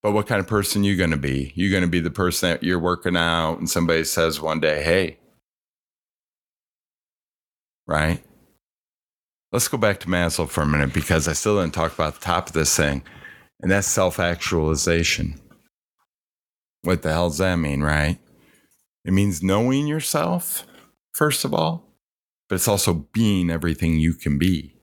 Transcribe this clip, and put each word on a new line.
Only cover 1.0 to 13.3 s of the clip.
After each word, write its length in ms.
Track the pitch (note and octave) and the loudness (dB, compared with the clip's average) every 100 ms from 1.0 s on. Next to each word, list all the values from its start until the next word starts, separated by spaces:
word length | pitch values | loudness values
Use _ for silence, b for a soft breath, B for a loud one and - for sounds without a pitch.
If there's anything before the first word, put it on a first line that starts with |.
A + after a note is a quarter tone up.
| F2 D#2 | 0 0
be? 340 | C#2 C2+ C#2 D#2 | -2 -2 -4 -2
You 160 | F#2+ | 0
gonna 160 | F#2+ F2+ | 2 2
be 120 | F2 | 0
the 120 | E2 | -2
person 380 | - F2+ E2+ F2+ | -2 -2 0 -2
that 120 | E2+ | 0
you're 180 | D#2+ F2+ | 0 0
working 380 | E2+ F2 F2+ F2 | 0 -2 -2 0
out 400 | E2+ E2 D#2+ E2 | 0 0 0 -2
and 100 | E2 | -2
somebody 360 | - E2+ E2 | 0 2 0
says 360 | D#2+ - E2 D2 | 0 0 0 0
one 200 | D#2 D#2 | -4 0
day, 240 | D#2 D2+ | 0 0
"Hey," 340 | D#2 F2+ F2 - _ _ _ _ _ _ _ _ _ _ _ _ _ _ _ _ _ _ _ _ _ _ _ _ _ _ - | 2 2 0 -6 _ _ _ _ _ _ _ _ _ _ _ _ _ _ _ _ _ _ _ _ _ _ _ _ _ _ -2
right? 360 | D#2 D#2 E2+ - _ _ _ _ _ _ _ _ _ _ _ _ | 0 0 -2 -6 _ _ _ _ _ _ _ _ _ _ _ _
Let's 160 | A#2+ - | -4 -2
go 120 | B2+ | 2
back 200 | G#2 G2 | 2 0
to 60 | F2 | 0
Maslow 400 | F2+ F2 - D#2 | 0 2 0 -2
for 140 | - | 0
a 60 | D2 | 2
minute 260 | D2+ C#2 | 2 2
because 340 | C2 D2 D#2+ D2+ | 0 2 2 2
I 60 | |
still 260 | D2+ G#2+ G#2 | -2 0 0
didn't 140 | E2+ | 0
talk 180 | D#2+ E2 | 0 -2
about 220 | - D#2 | 0 -4
the 60 | C#2+ | -4
top 280 | - F2 - | -2 -2 -2
of 60 | |
this 220 | D#2+ D2+ - | -2 0 2
thing, 280 | D2+ C#2 - B B | 2 0 -8 B B